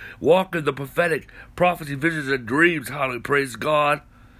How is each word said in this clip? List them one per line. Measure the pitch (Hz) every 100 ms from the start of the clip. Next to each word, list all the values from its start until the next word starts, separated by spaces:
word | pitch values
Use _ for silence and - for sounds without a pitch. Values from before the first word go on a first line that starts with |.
| - -
Walk | 135 185 185 170
in |
the | 143
prophetic, | 135 139 - 170 139 - - - -
prophecy, | 180 165 147 139
visions, | 165 156 135
and | 135 113
dreams. | 139 170 160 120
Hallelujah. | 143 131 120
Praise | - 139 135 110
God. | 151 151 147 151 - - - -